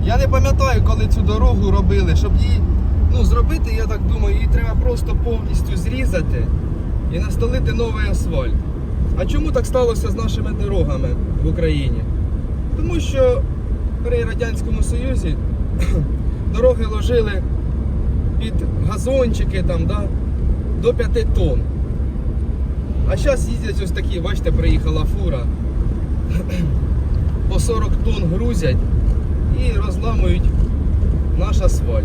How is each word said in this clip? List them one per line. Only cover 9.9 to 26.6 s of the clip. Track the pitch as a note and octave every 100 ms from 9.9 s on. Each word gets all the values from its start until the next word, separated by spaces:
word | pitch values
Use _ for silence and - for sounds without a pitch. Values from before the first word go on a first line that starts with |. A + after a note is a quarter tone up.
| A3 -
з |
нашими | F#3+ - - - -
дорогами | G3+ G3 D#3+ - - - - -
в | D#3
Україні? | D#3+ E3 D3 C3+ A2+ A2+ - - - - - - -
Тому | F4 -
що | - C5+ B4+ B4 - - - - - -
при | - -
Радянському | - G#2+ - - A3+ -
Союзі | - - - - - C#3+ - - - - -
<clears throat> | - - - - - -
дороги | - B3+ - A4
ложили | A4 A#3+ B3 G#3+ G3 - - - - - - - - - -
під | - - - - -
газончики, | - B3 C4+ A#3+ - - -
там, | F3 E3+ E3
да, | G#3 - - - - - - - -
до | -
п'яти | A#4+ - - -
тонн. | - D#3+ - - - - - - - - - - - - - - - -
А | -
щас | - C4 -
їздять | A#3 - -
ось | -
такі, | - - F3+
бачите, | E3 - F3
приїхала | D3 D#3+ D#3 D#3 D#3
фура, | - - - C3+ - - - - - - - - -
<clears throat> | - - -